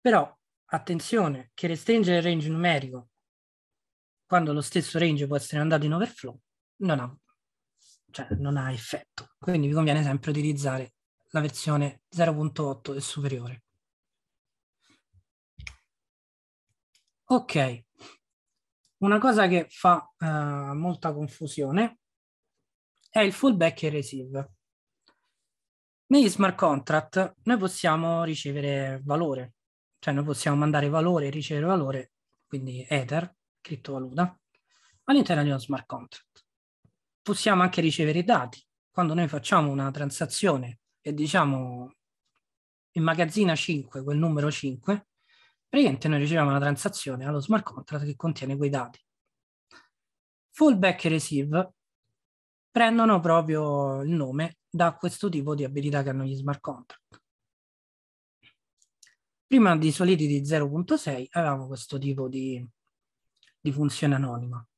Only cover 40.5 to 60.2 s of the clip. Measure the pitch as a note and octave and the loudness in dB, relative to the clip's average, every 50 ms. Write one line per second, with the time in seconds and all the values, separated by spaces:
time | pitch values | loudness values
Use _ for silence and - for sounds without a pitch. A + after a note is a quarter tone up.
40.5 | D3+ C3 B2+ A#2+ A#2 _ _ _ _ _ _ D3+ D3 D3 D3+ D3+ D3 F#3+ D#3 C#3+ | 0 0 -2 -8 -14 _ _ _ _ _ _ -8 -4 -4 -4 0 2 2 2 2
41.5 | C3+ C3 B2+ B2+ B2 B2 B2 C3 _ _ _ _ _ _ _ _ _ _ _ _ | 0 -2 -4 -8 -10 -12 -12 -16 _ _ _ _ _ _ _ _ _ _ _ _
42.5 | _ _ _ _ _ _ _ _ _ E3+ D#3+ E3 D#3+ E3 F3 D#3 D#3 G#3+ G#3 F3+ | _ _ _ _ _ _ _ _ _ 0 0 0 2 2 0 0 2 2 2 2
43.5 | D#3+ D3+ - - E3+ D3 C3 - - C3+ C3+ C#3+ D3 D3 D#3+ E3 D#3 D3 C#3+ D3+ | 2 0 0 -2 -2 -4 -4 -8 -12 -10 -6 -2 0 0 2 2 2 0 0 0
44.5 | D3 - - C#3 B2+ A#2 - - G3+ G3+ - _ _ _ _ _ _ _ _ _ | -2 -2 -6 -6 -6 -6 -2 -2 -2 -2 -4 _ _ _ _ _ _ _ _ _
45.5 | _ _ _ _ - C#4 C#4+ F#3+ C3+ A#2+ - D#3 D#3 C#3+ C#3+ D3 E3 E3 D3 C#3+ | _ _ _ _ 2 4 4 4 2 0 0 0 2 2 2 2 2 2 2 4
46.5 | C#3 C#3 C#3+ C#3+ C#3+ C#3 - - - - - C#3+ C3 B2 C3 C#3 D3+ D3 C#3 - | 2 2 2 0 -2 0 -4 -6 -6 -6 -8 -8 -8 -8 -6 -4 -4 -4 0 2
47.5 | A3 G#3+ G#3 - - - - - D3+ D3 C#3+ D3 C#3 - - E3 D3+ - C#3 C3 | 0 0 0 -4 -12 -14 -14 -10 -8 -6 -6 -6 -8 -4 -4 -4 -4 -4 -6 -6
48.5 | C#3 C#3 D3 C#3 C#3 C3+ A#2+ - - - _ _ _ _ _ _ _ _ _ _ | -4 -2 -2 -2 -2 -2 -4 -6 -12 -20 _ _ _ _ _ _ _ _ _ _
49.5 | _ _ _ _ - - _ _ _ _ _ _ _ _ _ _ _ _ _ _ | _ _ _ _ -20 -20 _ _ _ _ _ _ _ _ _ _ _ _ _ _
50.5 | _ - D4+ D4+ B3 F#3+ F#3 F#3+ E3+ - - E3 D#3+ D#3+ - - D3 C#3 C#3 D3 | _ 4 6 6 6 6 4 2 2 2 0 0 0 0 -2 -2 -4 -2 -2 0
51.5 | D3 E3+ F#3 F#3 _ _ _ _ _ _ _ _ _ _ _ _ _ _ _ _ | 0 -2 -2 -2 _ _ _ _ _ _ _ _ _ _ _ _ _ _ _ _
52.5 | _ _ _ _ _ A#3 A#3 A3+ A3+ A#3 A3+ A3 G#3 F3+ D#3+ E3+ E3 E3+ D#3+ D#3 | _ _ _ _ _ 2 4 4 4 4 6 6 4 4 4 4 4 4 4 2
53.5 | D#3 D#3 D3+ D3 C#3+ C#3+ C#3 C#3 C3+ C3+ C#3 D3+ E3+ E3 C#3+ B2+ B2+ C#3+ D#3+ E3+ | 0 0 0 0 -2 -2 -2 -2 -4 -4 -2 -2 0 0 -2 -2 -2 -4 -4 -6
54.5 | E3 _ _ _ - E3 F3 E3+ E3 - - F3 - - - G3+ E3 D3+ C#3 D3 | -8 _ _ _ 0 2 2 2 2 -2 -6 -6 -6 -4 -4 -2 -2 -2 -2 -2
55.5 | D3+ D3 C#3+ C3 C#3 C#3+ C#3 D3 C#3+ C#3+ C3+ C3+ C3 C3+ C3+ C3+ C3+ C3+ C3+ C#3+ | -4 -4 -4 -4 -4 -4 -4 -2 -2 -2 -2 -2 -4 -4 -4 -4 -6 -6 -4 -6
56.5 | C#3+ - - - C#3 B2 - _ - _ _ _ - _ _ _ _ _ _ _ | -6 -6 -8 -12 -12 -12 -16 _ -20 _ _ _ -20 _ _ _ _ _ _ _
57.5 | _ _ _ _ _ _ _ _ _ _ _ _ _ _ _ _ _ _ _ - | _ _ _ _ _ _ _ _ _ _ _ _ _ _ _ _ _ _ _ -20
58.5 | _ _ _ _ _ _ _ _ _ _ - _ _ _ _ _ _ _ _ _ | _ _ _ _ _ _ _ _ _ _ -20 _ _ _ _ _ _ _ _ _
59.5 | C4 C4 A3 F#3+ E3+ D#3 D#3 D#3 D3 - F#3 F3+ F#3+ D#3 | 6 8 8 8 6 6 4 2 2 2 4 4 4 4